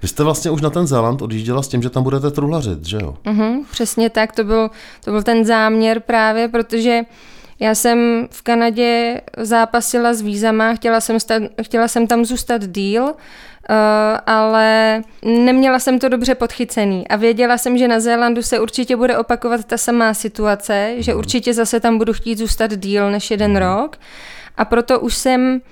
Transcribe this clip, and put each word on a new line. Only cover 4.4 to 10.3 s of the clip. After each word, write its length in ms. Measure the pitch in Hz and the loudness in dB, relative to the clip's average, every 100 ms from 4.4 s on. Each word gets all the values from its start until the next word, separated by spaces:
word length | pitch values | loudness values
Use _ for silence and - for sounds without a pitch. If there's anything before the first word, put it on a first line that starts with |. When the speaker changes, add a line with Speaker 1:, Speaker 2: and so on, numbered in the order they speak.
Speaker 2:
byl, 260 | 208 220 220 - - - - | 0 0 0 -6 -20 -14 -4
to 60 | |
byl 120 | 208 | -2
ten 220 | 208 226 220 | 2 2 4
záměr 540 | 226 220 220 220 226 | 2 2 2 2 0
právě, 480 | 220 233 220 220 233 | 0 0 2 0 -2
protože 540 | 233 226 226 233 233 233 - - - - - | -2 -2 0 2 0 -2 -14 -20 -20 -20 -4
já 160 | 214 220 | -2 2
jsem 520 | 240 240 233 233 240 | 2 2 2 0 -4
v 100 | - | -10
Kanadě 800 | - 233 233 220 240 233 233 247 - - | -2 2 2 2 0 0 -2 -6 -10 -10
zápasila 760 | 214 233 226 240 226 247 240 | 0 2 2 0 0 0 0
s 80 | 233 | 0
vízama, 520 | 208 | -2